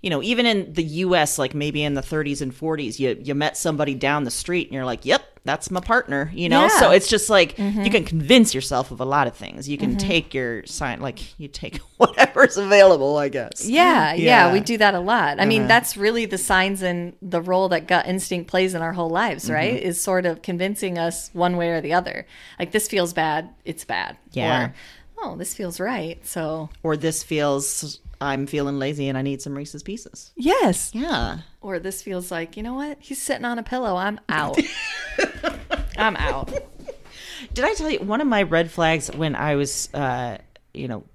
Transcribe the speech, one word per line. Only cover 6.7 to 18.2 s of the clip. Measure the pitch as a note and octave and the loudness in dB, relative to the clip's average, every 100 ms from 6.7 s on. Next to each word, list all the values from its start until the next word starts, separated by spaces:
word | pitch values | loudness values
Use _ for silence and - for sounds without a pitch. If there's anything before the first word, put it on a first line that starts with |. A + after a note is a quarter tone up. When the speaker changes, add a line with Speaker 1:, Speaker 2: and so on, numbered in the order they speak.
| G#4 | 6
Speaker 1:
So | A#3 | 8
it's | F3+ F#3+ | 8 6
just | G#3+ G#3 | 0 4
like, | G#3 E3+ - | 4 4 2
Speaker 2:
Mm-hmm. | G3+ G#3 | -2 0
Speaker 1:
you | G#3 | 2
can | G#3 | 2
convince | D#3+ E3 C#3+ B3+ A3+ | 0 -2 6 8 8
yourself | C3 C3 C3 A#2+ | 2 -2 -2 -2
of | A2+ | -4
a | B2+ | -2
lot | C#3+ B2+ | 0 0
of | - | -2
things. | - - C#3 | -14 -12 -6
You | D3 | -2
can | - | -2
Speaker 2:
Mm-hmm. | G3 G3 | -2 0
Speaker 1:
take | E3+ - | 0 0
your | C#3 B2+ A2+ - | -4 -4 -6 -8
sign, | - C#3 A#2 | -8 -6 -6
like, | C3+ B2 - - | -8 -8 -14 -14
you | D3 | -16
take | - - - | -12 -12 -12
<laughs> | - _ | -16 _
whatever's | G#3 - - - - - | 2 6 2 6 4 4
available, | G3 G3+ G3 E3 C#3 D3 | 4 10 10 10 4 0
I | C#3+ | 0
guess. | C3+ A#2 - G3+ | -2 -6 -8 -2
Speaker 2:
Yeah, | C4+ F4+ D4+ D#3 E3+ | 4 6 6 2 2
yeah, | E3+ B3 F3 | 6 8 8
Speaker 1:
Yeah. | |
Speaker 2:
we | F#3 | 6
do | G#3 A#3 | 2 4
that | G#3 | 4
a | F#3+ | 4
lot. | F3+ A#3 D#3 C#3+ | 2 2 2 2
I | G#3 | 2
mean, | A3 | 2
Speaker 1:
Uh-huh. | G#3 | 6
Speaker 2:
that's | A#3 A#3+ - | 4 4 -2
really | G#3 A#3 A3 | 0 0 -2
the | F#3 | -4
signs | - F#3+ F#3+ G3 | 2 2 2 0
and | F#3 F3 F3 - | -2 -4 -6 -10
the | F#3+ F3 | -4 -4
role | F3 F#3 F#3+ | 0 0 2
that | F3 D#3+ | 0 2
gut | F3+ - | 0 2
instinct | F#3 | -4